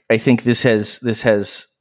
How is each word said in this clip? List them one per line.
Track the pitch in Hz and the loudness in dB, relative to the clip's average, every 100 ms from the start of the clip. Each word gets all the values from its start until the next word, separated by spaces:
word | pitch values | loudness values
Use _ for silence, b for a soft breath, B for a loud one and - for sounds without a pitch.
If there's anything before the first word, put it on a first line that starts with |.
| - | -2
I | 113 | 0
think | - 117 | 2 2
this | 123 117 | 2 0
has, | 131 110 104 - | 2 2 0 -4
this | 123 110 | -4 -2
has | 120 104 98 - - _ | 2 2 0 -6 -10 _